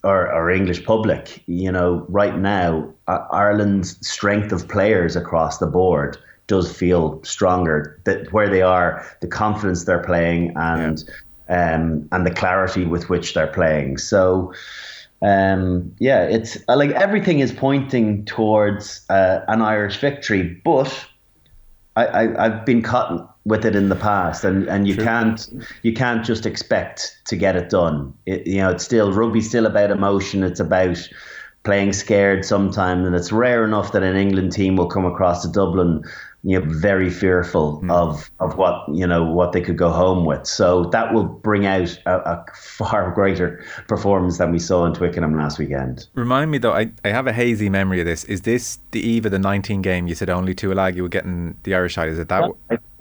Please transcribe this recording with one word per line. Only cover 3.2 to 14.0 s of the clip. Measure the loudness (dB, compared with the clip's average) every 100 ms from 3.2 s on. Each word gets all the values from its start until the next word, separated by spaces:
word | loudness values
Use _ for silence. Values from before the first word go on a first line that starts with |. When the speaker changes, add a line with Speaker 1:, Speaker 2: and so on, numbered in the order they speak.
| -2
Speaker 1:
Ireland's | 0 2 2 2 0 -2 -8 -12
strength | -4 0 0 0
of | -4 -2
players | 0 2 4 2 -2
across | -2 0 0 -2
the | -2
board | 2 2 2 -2 -8 -20 _ -2
does | 0 0
feel | -2 2 2 2 -4
stronger, | -10 0 2 2 2 0 -2 -6
that | -4 -4 -2
where | 0 2
they | 4
are, | 4 4 2 -2 -12 -12
the | -10
confidence | -2 -2 0 -2 -2
they're | 0 -2
playing | 0 0 2 0 -2 -2
and, | -2 -2 -2 -4 -8 -20 -20 _ -2
Speaker 2:
Yeah. | 0 0
Speaker 1:
um, | 0 -2 -4 -4
and | -2 -2
the |
clarity | 0 0 0 0 -2
with | -2 -2 -2
which | -2 -2
they're | -2 -2 0
playing. | 2 2 -2
So, | -6